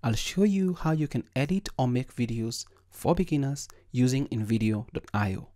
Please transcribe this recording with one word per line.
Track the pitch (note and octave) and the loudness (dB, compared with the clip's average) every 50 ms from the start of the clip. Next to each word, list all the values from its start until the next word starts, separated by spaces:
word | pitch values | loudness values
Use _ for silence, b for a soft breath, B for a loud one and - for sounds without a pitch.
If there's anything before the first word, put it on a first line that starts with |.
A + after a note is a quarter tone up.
| - | 0
I'll | B2 A2 | 0 0
show | A2 - - - F3+ G3+ | 0 -2 -2 0 2 2
you | G#3+ G3 F#3+ F#3+ F#3 F3+ | 4 4 2 2 0 0
how | - - D#3+ | 0 0 0
you | D#3+ D#3 D3+ | 2 2 0
can | - - B2 - - _ | 0 -2 -6 -6 -4 _
edit | B2+ C#3 D3 F3+ G3 - - - - | -2 0 0 0 -2 -2 -4 -2 0
or | C3 | 0
make | B2 B2 B2 B2+ - - | 2 2 0 -2 -4 -4
videos | - A#2+ A2+ A2+ A2+ A2+ A2+ A#2 - - b b b b b | -4 -2 -2 -2 -4 -4 -4 -6 -8 -10 b b b b b
for | - - - C#3 E3+ | -20 -4 0 0 2
beginners | E3+ F#3+ - D3+ C#3+ C#3 C#3 C#3 C#3 - - B B B B | 2 2 2 2 0 2 0 -2 -6 -8 -14 B B B B
using | - B2 B2+ B2+ B2+ C3+ C#3+ | 2 2 4 4 4 2 -2
invideo | - - A2+ A2 G#2 A2+ A2+ A2 G#2+ A2 G#2+ A2 - - | -2 -2 -4 0 0 0 2 2 2 0 0 -4 -6 -10
dot | - - - | -10 -10 -4
I | - G#2+ G#2 G2 F#2+ - | -2 0 0 0 -2 -6
O. | - - - | -8 -14 -20